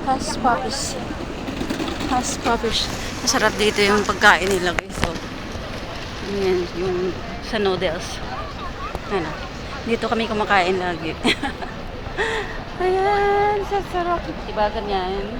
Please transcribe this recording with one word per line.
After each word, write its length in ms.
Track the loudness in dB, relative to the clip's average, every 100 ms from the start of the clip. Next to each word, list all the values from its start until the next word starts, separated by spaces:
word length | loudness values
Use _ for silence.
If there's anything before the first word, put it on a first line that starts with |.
Hush 320 | 0 0 0 0
puppies. 560 | 2 2 0 -2 -4 -4 -6 -6 -6 -6 -6 -4 -4 -2 -2 -2 0
Hush 240 | 2 2 -2
puppies. 400 | 0 2 2 0 0 -2 -4 -2
Masarap 320 | 0 4 4 4
dito 240 | 2 4
yung 240 | 4 4
pagkain 480 | 4 6 8 8 6
nila, 240 | 2 2 0
guys. 160 | -4 -4
So, 160 | -2 -2 -6 -8 -8 -8 -6 -8 -8 -8 -8 -8 -4
ayan, 320 | 0 2 2 0 -2
yung 400 | 0 0 0 -2 -6 -6 -4
sa 80 | 0
noodles. 640 | 2 2 0 -2 -4 -6 -6 -6 -6 -6 -8 -6 -6 -6 -2
Ano? 240 | -2 -2 -6 -8 -8 -8 -6 -2
Dito 160 | -2 0
kami 160 | 0 0
kumakain 480 | 0 4 4 4 2
lagi. 400 | 0 -2 -4 0 0 0 -2 -4 -8 -8 -8 -8
<laughs> 880 | -6 -2 -2 -2 -4 -6 -8 -2
Ayan, 800 | 2 4 4 4 4 4 4 2
sa 160 | 0 -2 0 -2
sarap. 240 | 0 0 -2 -6
Diba 240 | -4 0 0 0
ganyan? 480 | -2 0 0 -2 -4